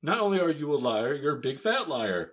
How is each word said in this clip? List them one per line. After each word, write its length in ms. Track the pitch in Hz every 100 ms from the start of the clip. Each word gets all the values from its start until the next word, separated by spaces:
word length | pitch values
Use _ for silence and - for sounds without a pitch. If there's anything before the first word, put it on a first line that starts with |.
Not 160 | 143 214
only 200 | 208 196
are 100 | 175
you 240 | 151 147
a 40 | 143
liar, 360 | 123 110 117
you're 220 | 143 143 139
a 40 |
big 200 | 123 135
fat 280 | - 247 214
liar. 440 | - 110 90 82